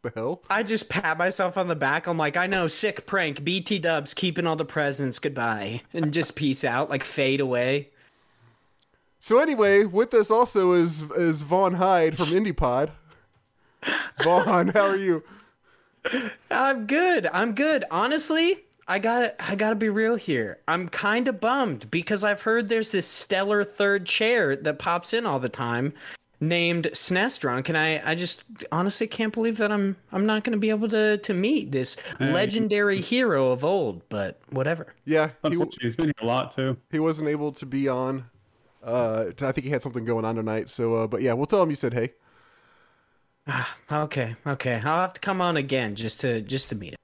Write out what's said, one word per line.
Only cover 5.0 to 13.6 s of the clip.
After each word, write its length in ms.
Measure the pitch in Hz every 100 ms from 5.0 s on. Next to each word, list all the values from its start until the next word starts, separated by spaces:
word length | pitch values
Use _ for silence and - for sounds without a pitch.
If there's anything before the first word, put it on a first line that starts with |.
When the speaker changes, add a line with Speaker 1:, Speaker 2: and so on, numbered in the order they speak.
| 135 -
Speaker 2:
Goodbye." 640 | 147 131 117 107 101 117 -
And 200 | 165 156
just 240 | 160 156 -
peace 280 | 147 131
out, 260 | 131 123 147
like, 140 | 139
fade 360 | - - 135 139
away. 500 | 135 123 123 143 139 _ _ _ _ _ _ _ _ _ _ _ _ _
Speaker 1:
So 180 | - 233
anyway, 460 | 320 254 202 202
with 280 | 208 185 240
us 180 | 233 214
also 420 | 220 247 202 185
is, 300 | 180 170 156 151
is 320 | - 170 156
Vaughn 300 | 147 180 190
Hyde 400 | 180 185 180 160 160
from 100 | 151
IndiePod. 640 | 180 214 156 139 123 156 - - - _ _ _ _